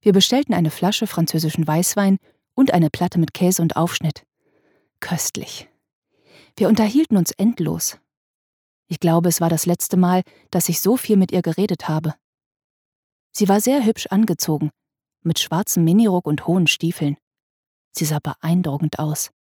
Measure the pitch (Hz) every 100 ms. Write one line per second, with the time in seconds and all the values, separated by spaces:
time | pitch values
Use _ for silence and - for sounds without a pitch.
0 | 214 190 185 247 285 185 160 - 180 214
1 | 214 - 165 165 160 - 156 156 180 -
2 | 196 190 _ _ _ - 269 - 160 -
3 | 175 - 160 - 180 185 170 - 170 -
4 | 160 - _ _ _ _ _ _ _ _
5 | - 170 - - - - - _ _ _
6 | _ _ _ - _ - 185 220 214 247
7 | 320 208 170 - 202 233 156 165 - -
8 | _ _ _ _ _ _ _ _ _ 165
9 | 170 165 170 165 165 165 - 175 - 185
10 | 180 180 180 _ _ - 175 170 185 247
11 | - 208 185 185 165 165 202 180 - 156
12 | 160 - _ _ _ _ _ _ _ _
13 | _ _ _ - 196 196 214 277 220 -
14 | - 196 220 165 - 151 147 _ _ _
15 | _ _ 165 165 - 160 - - 165 185
16 | 226 180 165 147 - 180 160 - 165 175
17 | 147 143 _ _ _ _ _ _ _ -
18 | 151 151 147 - 160 175 175 143 156 -
19 | 151 151 - _